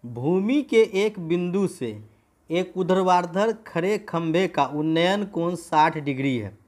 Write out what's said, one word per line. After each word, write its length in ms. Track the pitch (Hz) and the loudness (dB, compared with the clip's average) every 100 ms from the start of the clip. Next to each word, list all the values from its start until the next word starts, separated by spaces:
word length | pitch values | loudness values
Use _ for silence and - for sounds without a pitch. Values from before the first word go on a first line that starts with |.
भूमि 560 | 120 120 135 180 202 277 | -12 -6 0 0 2 0
के 180 | 269 226 220 190 | 2 4 4 2
एक 220 | 208 208 | -2 -2
बिंदु 460 | 165 175 175 180 190 | -2 -2 0 0 -2
से 200 | - 120 104 107 _ _ _ _ | -2 -8 -8 -16 _ _ _ _
एक 260 | 165 180 185 | -4 -4 -4
ऊर्ध्वाधर 760 | 175 185 185 180 175 170 220 220 - | 0 2 4 2 2 0 0 -2 -6
खड़े 300 | 175 180 208 | -4 -2 -2
खंभे 460 | - 170 165 160 190 | -4 -4 0 0 0
का 160 | 185 135 | 0 -2
उन्नयन 500 | 147 156 160 175 202 202 | 0 0 2 2 0 -2
कोण 280 | 170 170 175 | -4 -4 -4
साठ 420 | - 156 160 156 | -2 4 4 2
डिग्री 360 | 143 131 139 123 | -6 -2 -2 -2
है। 200 | 101 98 | -4 -12